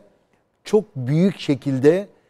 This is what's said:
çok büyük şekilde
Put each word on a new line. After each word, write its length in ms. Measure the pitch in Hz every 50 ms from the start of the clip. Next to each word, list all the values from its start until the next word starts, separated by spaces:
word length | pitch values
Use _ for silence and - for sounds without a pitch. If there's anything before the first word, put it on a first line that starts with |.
| - _ _ _ _ _ _ _ _ _ _ _ _
çok 320 | - - 214 208 - _
büyük 440 | 135 123 120 143 160 180 196 - -
şekilde 680 | - - 147 123 - 143 135 131 123 147 160 185 202 - _ _ _ _